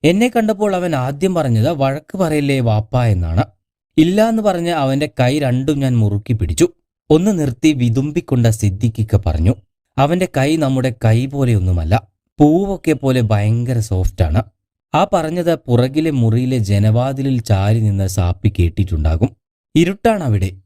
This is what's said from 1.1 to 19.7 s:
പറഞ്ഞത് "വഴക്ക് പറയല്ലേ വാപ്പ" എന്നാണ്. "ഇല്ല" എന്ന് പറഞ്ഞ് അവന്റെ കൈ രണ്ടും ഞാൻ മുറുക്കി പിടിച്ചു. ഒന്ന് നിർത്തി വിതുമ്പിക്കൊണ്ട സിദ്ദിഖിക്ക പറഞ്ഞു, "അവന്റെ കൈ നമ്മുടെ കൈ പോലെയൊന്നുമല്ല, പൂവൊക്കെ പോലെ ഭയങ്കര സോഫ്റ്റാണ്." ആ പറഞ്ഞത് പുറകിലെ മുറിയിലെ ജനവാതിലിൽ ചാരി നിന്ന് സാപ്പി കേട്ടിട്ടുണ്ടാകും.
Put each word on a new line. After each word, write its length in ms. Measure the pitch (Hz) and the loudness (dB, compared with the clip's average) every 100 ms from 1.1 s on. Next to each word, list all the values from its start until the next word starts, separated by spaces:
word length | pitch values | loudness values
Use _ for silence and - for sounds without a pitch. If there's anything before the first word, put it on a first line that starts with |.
| 143 185 | -2 -2
പറഞ്ഞത് 360 | 175 143 113 127 | 0 0 2 0
"വഴക്ക് 480 | 165 135 147 - 190 | 0 -2 -2 -8 -4
പറയല്ലേ 420 | 175 151 143 135 | -2 0 0 0
വാപ്പ" 440 | 117 107 107 127 | 0 -2 -2 -2
എന്നാണ്. 400 | 120 95 82 85 - _ _ _ _ - | 0 0 0 -2 -4 _ _ _ _ 0
"ഇല്ല" 300 | 160 196 220 | 2 2 2
എന്ന് 140 | 226 | 2
പറഞ്ഞ് 280 | 208 175 170 | 0 -2 -2
അവന്റെ 400 | 165 135 135 147 - | -2 0 0 -4 0
കൈ 180 | 123 147 | 0 0
രണ്ടും 420 | 139 123 135 143 | 0 -2 -2 -2
ഞാൻ 180 | 135 120 | 0 2
മുറുക്കി 340 | 107 101 - | 0 -2 -4
പിടിച്ചു. 360 | 113 80 78 175 _ _ _ _ | -4 -2 0 0 _ _ _ _
ഒന്ന് 280 | 156 190 190 | 2 2 0
നിർത്തി 340 | 143 120 156 | -2 0 0
വിതുമ്പിക്കൊണ്ട 720 | 143 120 113 143 156 - 127 117 | 2 0 0 -2 -4 -2 0 2
സിദ്ദിഖിക്ക 720 | 110 104 92 120 107 107 101 87 | 0 -2 -2 -4 -2 -2 0 0
പറഞ്ഞു, 280 | 76 82 - _ _ _ - | 0 0 -2 _ _ _ -2
"അവന്റെ 300 | 143 180 185 - | 0 0 -2 -2
കൈ 200 | 135 160 | 0 0
നമ്മുടെ 380 | 143 131 131 120 | 0 0 -2 0
കൈ 220 | 113 113 135 | 2 2 0
പോലെയൊന്നുമല്ല, 840 | 139 127 107 90 87 80 98 - _ _ _ | -2 0 2 2 0 0 -2 -2 _ _ _
പൂവൊക്കെ 520 | 151 160 196 190 - | 4 4 0 -4 -2
പോലെ 280 | 147 135 127 | -2 0 0
ഭയങ്കര 580 | 113 104 104 117 120 120 | 2 0 0 0 0 -4
സോഫ്റ്റാണ്." 640 | 110 92 90 - 90 85 - _ _ _ _ | -2 -2 -2 0 0 0 -4 _ _ _ _
ആ 120 | 151 202 | -2 0
പറഞ്ഞത് 420 | 185 156 175 170 | 0 -2 -2 0
പുറകിലെ 560 | 160 - 120 127 143 160 | -2 0 2 2 0 0
മുറിയിലെ 480 | 143 113 117 127 127 | 0 2 2 0 -2
ജനവാതിലിൽ 840 | 98 101 107 110 131 139 135 127 | 0 2 2 2 -2 -2 -2 -2
ചാരി 400 | - 98 98 113 | 0 0 2 0
നിന്ന് 260 | 107 98 95 | 0 0 -2
സാപ്പി 460 | 95 90 90 107 - | -2 -2 0 -2 0
കേട്ടിട്ടുണ്ടാകും. 800 | 85 - 95 80 76 80 90 _ _ _ _ | -2 0 -4 -2 -2 0 -2 _ _ _ _